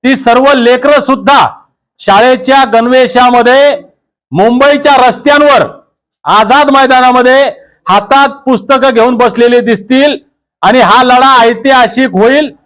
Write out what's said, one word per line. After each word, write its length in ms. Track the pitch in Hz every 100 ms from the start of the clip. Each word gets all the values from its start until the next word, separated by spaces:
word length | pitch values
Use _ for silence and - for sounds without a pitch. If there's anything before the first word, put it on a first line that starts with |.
ती 120 | 247 269
सर्व 380 | 240 240 269
लेकरं 460 | 277 233 247 277 294
सुद्धा 500 | 277 269 196 277 127 - _ _ _ _
शाळेच्या 640 | - 196 247 254 254 269 262
गणवेशामध्ये 1080 | 226 233 254 254 247 247 240 240 262 285 285 - _ _ _ _
मुंबईच्या 760 | 143 214 247 277 285 285 269 254
रस्त्यांवर 600 | - 285 294 294 262 123 - _ _ _ _
आझाद 480 | - 196 214 269 294
मैदानामध्ये 800 | 269 262 254 254 247 247 262 277 - _ _ -
हातात 400 | 190 - 269 277
पुस्तकं 600 | - - 233 196 269 262
घेऊन 240 | 226 233 240
बसलेले 420 | 240 202 240 240
दिसतील 580 | 226 208 202 262 285 277 _ _ _ _
आणि 180 | 190 247
हा 240 | 190 226
लढा 380 | 254 247 262 254
ऐतिहासिक 680 | 233 233 269 262 233 240 262
होईल. 460 | 185 220 277 294 -